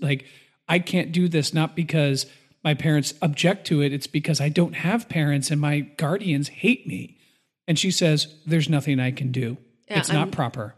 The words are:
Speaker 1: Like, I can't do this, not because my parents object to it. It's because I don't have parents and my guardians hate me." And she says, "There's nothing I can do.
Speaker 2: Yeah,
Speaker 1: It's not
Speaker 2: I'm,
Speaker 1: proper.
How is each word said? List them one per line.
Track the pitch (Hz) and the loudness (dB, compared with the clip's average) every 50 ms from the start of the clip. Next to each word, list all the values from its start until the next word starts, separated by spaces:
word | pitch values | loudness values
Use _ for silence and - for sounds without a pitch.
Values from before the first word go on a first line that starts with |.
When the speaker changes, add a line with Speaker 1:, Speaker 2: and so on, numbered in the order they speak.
Speaker 1:
Like, | - 139 139 131 - - - - _ _ _ _ _ - | -2 -2 -2 -2 -4 -12 -20 -20 _ _ _ _ _ 0
I | 165 180 | 0 0
can't | 175 - - 180 - - | 0 0 0 0 0 0
do | 160 180 180 | 0 0 2
this, | 175 160 156 143 - - | 2 2 0 0 2 0
not | 160 156 156 - | 0 0 0 -2
because | - 165 - 160 160 147 143 135 131 - - - - _ _ _ _ - | -4 -4 0 2 2 2 2 0 -2 -4 -8 -14 -20 _ _ _ _ 0
my | 156 151 | 0 0
parents | 151 - 156 151 147 139 - - - | 2 2 2 2 2 0 -2 -4 -2
object | - 156 143 - - 170 202 - - | -2 -2 0 2 2 2 2 0 -2
to | - 170 147 | 0 0 2
it. | 143 143 | 2 0
It's | 139 143 - | -2 -4 -6
because | - - 151 147 - 156 131 | -4 -4 -2 0 0 -2 0
I | 143 | 0
don't | 151 151 185 170 170 - | 0 2 2 0 0 -2
have | - - 170 214 240 226 - | -4 -2 -2 -2 -2 -4 -4
parents | - 165 151 147 143 139 131 - | -2 -2 0 0 0 0 0 -2
and | 156 147 | -2 0
my | 147 147 147 147 | 0 0 0 -2
guardians | 135 147 - - 165 143 175 208 220 185 147 139 143 | -2 -6 -6 -4 -2 -2 -2 -2 0 0 0 0 -2
hate | - - - - 226 254 - - | -4 -6 0 2 2 2 0 -4
me." | 175 95 90 - - - _ _ _ _ _ _ _ _ _ _ | -8 -10 -10 -10 -14 -18 _ _ _ _ _ _ _ _ _ _
And | - 160 | -2 0
she | - - 190 | 0 0 0
says, | 175 - 185 160 151 147 - - - - _ | 0 2 2 4 4 2 0 -4 -10 -12 _
"There's | 156 165 165 143 151 | 0 0 2 2 2
nothing | 160 143 - 151 139 131 | 0 0 2 0 0 0
I | 127 127 | 0 0
can | 127 - 135 131 123 | -2 -2 -4 -4 -2
do. | 131 123 117 123 - - _ _ _ _ - | -2 -4 -4 -6 -10 -14 _ _ _ _ -4
Speaker 2:
Yeah, | 208 196 | -2 -2
Speaker 1:
It's | 175 - | 0 2
not | 170 147 165 | 2 0 0
Speaker 2:
I'm, | 196 | 0
Speaker 1:
proper. | - - 135 117 - 123 107 - - | -2 -2 -4 -4 -4 -8 -10 -10 -10